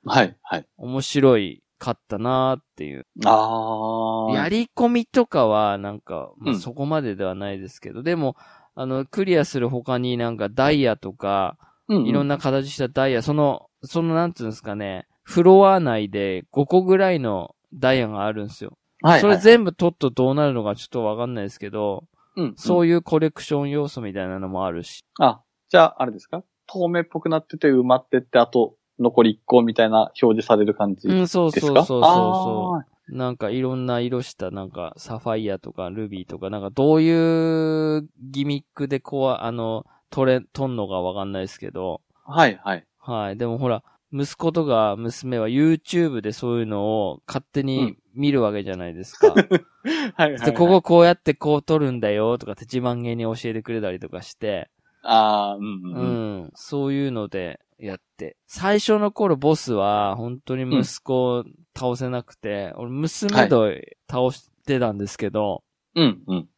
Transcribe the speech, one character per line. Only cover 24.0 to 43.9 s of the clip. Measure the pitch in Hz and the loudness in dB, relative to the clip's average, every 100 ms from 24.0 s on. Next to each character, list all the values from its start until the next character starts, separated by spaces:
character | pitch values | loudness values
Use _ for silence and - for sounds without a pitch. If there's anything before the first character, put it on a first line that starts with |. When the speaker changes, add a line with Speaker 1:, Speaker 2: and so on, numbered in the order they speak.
Speaker 2:
み | 107 | -8
た | 98 | -6
い | 92 | -6
な | 95 | -6
の | 95 | -6
も | 92 95 | -4 -4
あ | |
る | 85 | -4
し。 | - - _ - | -10 -16 _ 0
Speaker 1:
あ、 | 131 113 _ _ _ | 0 0 _ _ _
じ | 180 | 4
ゃ | |
あ、 | 160 - | 4 4
あ | 127 | -6
れ | |
で | 107 | -6
す | _ | _
か？ | 170 - _ - | -12 -12 _ -14
透 | 190 175 | -4 -2
明 | 175 | 0
っ | |
ぽ | 165 165 | -4 -6
く | 165 | -2
な | 160 | -2
っ | - | -4
て | 156 | 0
て | 151 | 4
埋 | 131 | 4
ま | 123 127 | 4 2
っ | - | 2
て | 131 | -2
っ | |
て、 | - 127 | 2 4
あ | 117 | 4
と、 | 127 113 _ _ _ | 4 2 _ _ _
残 | 120 - | 2 6
り | 113 | 4
一 | 107 - | 2 4
個 | 123 | 4
み | 117 | 4
た | 113 110 | 2 4
い | |
な | 110 | 4
表 | 110 - | 2 2
示 | 120 110 104 | 2 4 4
さ | 113 | 4
れ | 107 | 4
る | |
感 | 104 101 95 | 2 -2 -2
じ | - | 0
で | |
す | |
か？ | 185 | 2
Speaker 2:
う | |
ん、 | 180 | 2
そ | 185 170 | 2 0
う | |
そ | 151 | 2
う | |
そ | 151 | 2
う | 139 | 2
そ | |
う | 175 | 2
そ | 127 | 4
う。 | 156 | 6
Speaker 1:
あ | 180 185 185 190 214 185 170 - _ - | 6 4 0 -2 -4 -4 -6 -8 _ -14
ー。 | 127 | -6
Speaker 2:
な | 127 | -6
ん | 123 | -4
か | 107 | -4
い | 123 | -2
ろ | 127 131 | -2 -4
ん | 127 | -2
な | 120 | -2
色 | 120 123 | -2 -4
し | 123 | -6
た、 | - 92 | -8 -8
な | 98 | -8
ん | 95 | -12
か | 87 85 - | -10 -12 -12
サ | - 113 | -12 -8
フ | - | -4
ァ | 110 | -4
イ | 107 | -4
ア | 95 | -6
と | - | -10
か | - 90 | -10 -10
ル | 101 107 | -8 -10
ビ | 98 | -10
ー | 90 | -12
と | - | -10
か、 | 95 | -8
な | 104 | -8
ん | |
か | 98 | -8
ど | 117 139 156 | 0 4 4
う | |
い | 160 165 165 165 165 160 160 156 156 156 | 4 4 2 2 0 0 -2 -2 -2 -2
う | 151 _ | -6 _
ギ | 127 135 139 | -12 -6 -4
ミ | 143 | -4
ッ | _ | _
ク | - 139 | -8 -6
で | 139 | -6
こ | - 139 135 127 | -6 -2 0 0
う、 | |
あ | 117 | -4
の、 | 120 113 113 - _ _ | -6 -6 -6 -10 _ _
取 | - 131 | 0 2
れ、 | 127 | 2
取 | - - 135 | -2 -6 -4
ん | 123 | -4
の | 98 | -4
か | 92 | -2
わ | 90 | -4
か | 98 | -4
ん | 98 | -6
な | 98 | -6
い | |
で | 95 | -8
す | - | -10
け | - | -14
ど。 | 85 92 78 _ _ | -8 -8 -8 _ _
Speaker 1:
は | - 151 147 | -6 2 2
い、 | 95 | 2
は | 98 92 | -8 -8
い。 | _ _ | _ _
Speaker 2:
は | - 117 101 | -10 -6 -6
い。 | 101 | -6
で | 120 | -6
も | 117 | -4
ほ | 127 | -4
ら、 | 110 _ | -4 _